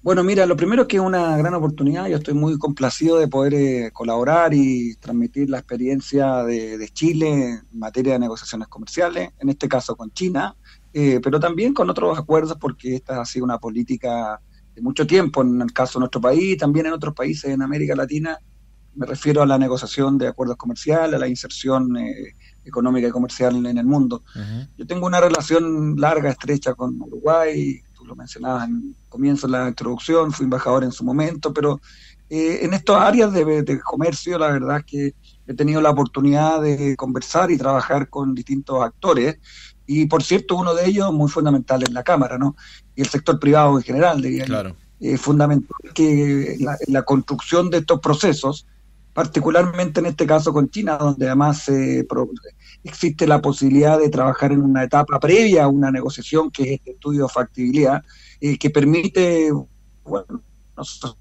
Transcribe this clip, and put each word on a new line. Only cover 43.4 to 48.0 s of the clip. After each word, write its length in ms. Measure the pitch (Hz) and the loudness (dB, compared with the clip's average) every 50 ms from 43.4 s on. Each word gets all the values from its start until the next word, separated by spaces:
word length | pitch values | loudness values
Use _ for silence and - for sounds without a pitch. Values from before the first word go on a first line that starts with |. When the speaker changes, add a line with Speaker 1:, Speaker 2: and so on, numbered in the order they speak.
Speaker 1:
privado 380 | - 143 147 151 151 143 139 131 | 4 4 6 6 6 4 4 2
en 40 | |
general, 380 | 120 - 127 139 170 175 160 143 | 0 -2 0 2 2 2 2 0
diría 200 | 131 131 127 - | -2 -2 -4 -4
yo. 60 | 131 | -4
Speaker 2:
Claro. 300 | 127 113 107 98 92 87 - _ _ _ _ | -4 -4 -4 -4 -8 -12 -16 _ _ _ _
Speaker 1:
Es 180 | - - - - | -4 -2 -2 -2
fundamental 600 | - 143 147 147 147 147 147 143 - - - - - - - | 0 2 2 4 4 4 2 2 0 -2 -14 -16 -16 -10 0
que 600 | - 160 156 151 147 147 143 143 139 139 - - - | 2 2 4 4 4 2 2 0 0 -2 -4 -4 -4
la, 160 | 139 147 143 147 - 139 | -4 -4 -4 -6 -2 0
la 140 | 135 135 127 | 0 0 2
construcción 640 | - 139 135 - - 143 120 - - 165 175 180 180 | 2 0 0 0 -2 -6 -8 -4 0 2 2 2 2
de 80 | 170 170 | 0 -2
estos 200 | 156 - 170 | 2 2 0
procesos, 680 | 156 | 0